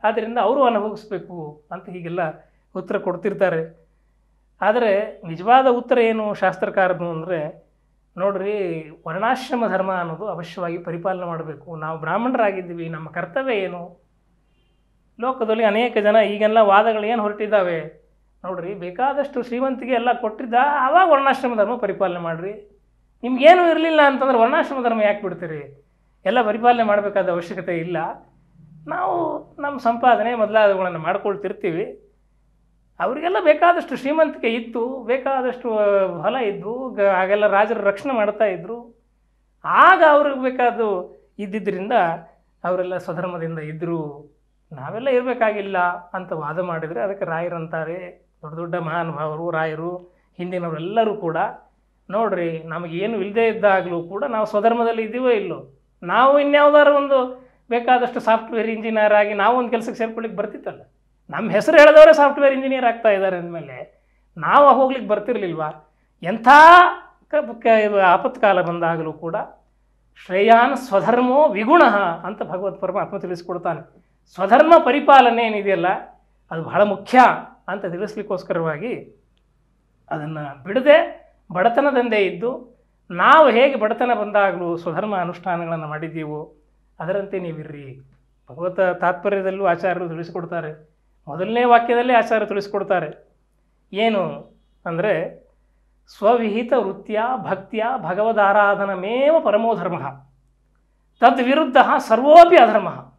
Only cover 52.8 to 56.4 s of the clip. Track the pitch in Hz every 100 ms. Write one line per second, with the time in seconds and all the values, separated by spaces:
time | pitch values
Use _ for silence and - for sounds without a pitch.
52.8 | 175 165 208 226 196 214 226 214 202 190
53.8 | 180 170 170 196 277 220 214 208 220 233
54.8 | 233 226 220 240 254 226 190 143 135 _
55.8 | _ _ 175 202 262 285